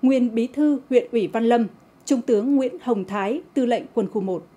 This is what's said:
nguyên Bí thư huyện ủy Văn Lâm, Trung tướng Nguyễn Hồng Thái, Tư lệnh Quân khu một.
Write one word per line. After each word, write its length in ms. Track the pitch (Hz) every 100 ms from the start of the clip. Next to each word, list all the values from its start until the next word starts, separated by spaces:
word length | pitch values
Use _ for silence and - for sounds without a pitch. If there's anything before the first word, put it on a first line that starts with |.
nguyên 320 | 254 262 240
Bí 120 | 220 247
thư 340 | 277 302 277 -
huyện 180 | 247 -
ủy 140 | 233 180
Văn 180 | 226
Lâm, 220 | 226 240 220 - - _
Trung 180 | - 269
tướng 340 | 233 220 240 285
Nguyễn 160 | 262 -
Hồng 240 | - 220
Thái, 380 | 185 202 196 277 -
Tư 120 | - 247
lệnh 160 | 233 -
Quân 140 | - 196
khu 80 | 220
một. 260 | 190 180 -